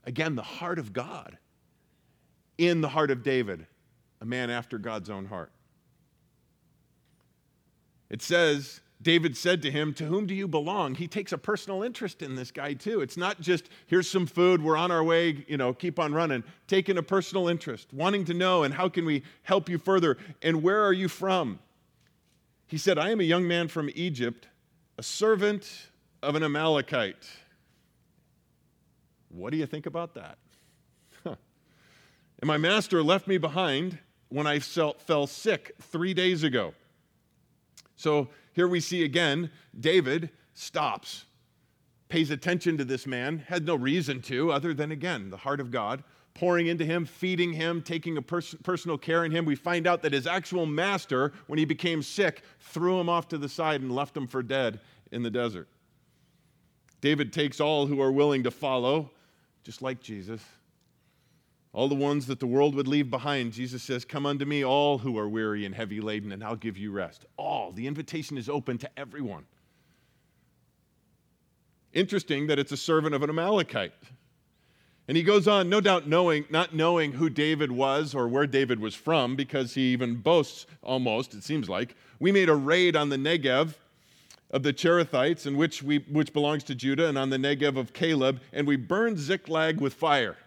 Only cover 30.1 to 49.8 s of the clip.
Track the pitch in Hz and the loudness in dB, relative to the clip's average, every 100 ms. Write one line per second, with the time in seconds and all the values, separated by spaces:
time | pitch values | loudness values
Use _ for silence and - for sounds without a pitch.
30.1 | - 78 - _ _ _ _ _ _ _ | -12 -18 -20 _ _ _ _ _ _ _
31.1 | - 170 117 _ _ _ _ _ _ _ | -16 -14 -14 _ _ _ _ _ _ _
32.1 | _ _ - 147 151 160 208 - 180 151 | _ _ -6 0 2 4 2 2 2 4
33.1 | 190 190 190 160 151 180 135 180 180 _ | 2 2 0 0 -2 0 0 -2 -8 _
34.1 | _ _ 131 151 147 139 - 151 - - | _ _ -4 0 -2 -2 -2 -2 -2 0
35.1 | 156 143 - 214 175 - - - 165 180 | 0 0 -2 -2 -2 -4 -20 -8 -4 2
36.1 | 185 185 180 151 127 90 - _ _ _ | 4 4 4 4 2 0 -8 _ _ _
37.1 | _ _ _ _ _ _ - _ _ 160 | _ _ _ _ _ _ -20 _ _ 0
38.1 | 147 131 - _ - 180 180 151 180 160 | 0 0 -8 _ 0 2 2 0 0 0
39.1 | 143 165 143 170 - _ - 151 185 131 | 2 2 2 -4 -10 _ -4 4 4 4
40.1 | 156 165 _ _ - - 165 147 101 - | -2 -4 _ _ -18 -10 -4 -2 -4 -10
41.1 | - - _ _ _ _ _ _ _ _ | -18 -18 _ _ _ _ _ _ _ _
42.1 | 165 156 143 170 175 180 160 131 131 - | -2 0 -2 -2 0 0 -2 -2 -4 -4
43.1 | 123 131 160 135 180 160 156 127 165 143 | -6 -4 -6 -6 -6 -2 -2 0 0 -2
44.1 | 131 117 131 165 143 165 143 151 156 175 | -6 -6 -2 0 0 -2 -4 -4 -4 -6
45.1 | 147 98 95 135 143 127 120 104 135 - | -6 -8 -10 -6 -4 -4 -4 -4 -6 -10
46.1 | _ _ - 175 175 170 170 156 170 160 | _ _ -4 0 2 0 -2 -2 -2 -4
47.1 | - 185 180 175 160 165 170 160 165 170 | -4 -2 0 0 0 -2 -4 -4 -6 -4
48.1 | 160 131 175 165 - - 180 170 151 - | -6 -4 -6 -6 -10 -6 -4 -4 -6 0
49.1 | 165 165 165 165 143 - 175 | 0 2 0 0 0 0 0